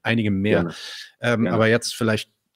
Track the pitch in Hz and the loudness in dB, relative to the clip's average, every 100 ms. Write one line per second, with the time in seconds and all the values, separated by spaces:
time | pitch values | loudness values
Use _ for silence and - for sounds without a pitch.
0 | - 117 107 95 104 101 85 - - - | -2 0 0 0 2 0 0 -8 -14 -16
1 | - - 120 113 117 110 110 117 - - | -18 -6 -2 0 2 4 4 4 0 -2
2 | 110 107 - _ _ | -2 -2 -6 _ _